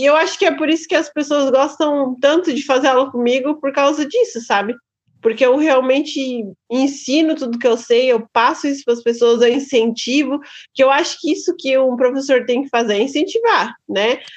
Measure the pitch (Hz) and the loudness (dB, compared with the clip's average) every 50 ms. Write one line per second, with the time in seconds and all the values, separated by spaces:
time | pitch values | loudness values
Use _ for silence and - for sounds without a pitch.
0 | 262 285 302 311 339 392 - - 392 330 277 277 311 294 320 320 - - 381 - | 2 2 4 4 2 0 -2 0 0 0 0 0 0 0 0 -2 -2 -2 -2 -2
1 | 320 - - 302 294 285 294 294 277 269 247 262 285 302 302 - 320 294 294 285 | -2 -2 -4 -6 -4 0 0 0 2 2 2 2 2 0 0 -2 -2 0 0 0
2 | 277 254 254 254 - 277 311 339 359 330 254 262 - - 262 254 285 277 262 254 | -2 -2 -2 0 2 2 2 2 0 -2 -4 -4 -2 0 0 2 2 2 2 2
3 | 277 269 - 240 240 240 247 269 254 294 294 - - 277 269 285 277 285 311 302 | 0 0 -2 -2 0 0 0 0 0 -2 -4 -4 -4 -4 -2 0 0 0 0 0
4 | 302 294 311 494 466 - - 233 233 - 220 202 196 214 247 - _ _ _ _ | -4 -4 0 -2 -2 -2 -2 -8 -4 -2 -2 0 0 -2 -6 -10 _ _ _ _
5 | _ _ _ _ - 226 220 220 262 247 254 294 302 320 269 262 254 262 262 277 | _ _ _ _ -2 -2 0 2 2 2 4 4 2 2 2 2 2 2 0 0
6 | 294 - - 285 269 254 247 240 214 190 180 _ _ - 233 262 269 277 277 - | 0 -4 -4 -6 -6 -6 -6 -8 -8 -10 -14 _ _ -6 -2 0 0 0 -2 -6
7 | - 247 262 311 320 311 311 311 269 233 233 233 262 247 226 240 - - 240 233 | -6 -2 0 2 2 2 0 -2 -4 -6 -6 -2 0 0 0 0 0 0 2 2
8 | 262 254 240 220 226 - - 233 226 247 - - - 285 277 277 - 240 240 233 | 2 2 2 0 -2 -2 0 2 2 2 0 0 -4 -4 -4 -4 -2 -2 -2 -2
9 | - 233 233 233 240 233 233 220 240 233 240 285 277 - 269 233 226 233 233 - | 0 -2 -2 2 2 2 4 4 4 2 2 0 -2 -2 0 0 0 0 -2 -4
10 | - 240 254 294 294 254 277 294 - - - - - _ - - 262 262 269 294 | -4 -2 0 0 0 0 -4 -8 -8 -12 -20 -20 -20 _ 0 2 2 4 4 2
11 | 349 - - - - 294 320 392 - 359 339 - - 269 262 269 262 262 247 233 | 0 -2 -6 -8 -4 -4 -4 -4 -2 -6 -6 -4 -2 0 0 2 2 2 0 0
12 | 254 247 277 269 269 277 262 247 240 247 247 247 277 277 - 233 233 220 208 202 | 0 0 0 -2 -2 0 0 0 2 0 -2 -2 -2 -2 -2 -2 0 0 0 0
13 | 240 269 - 294 330 381 - 453 466 466 403 254 220 233 233 - _ - 196 190 | -2 -2 -2 -2 -2 -2 -2 -2 0 2 2 0 0 -4 -8 -14 _ -6 -4 -2
14 | 208 233 262 - - - - | 0 0 -2 -2 -6 -16 -20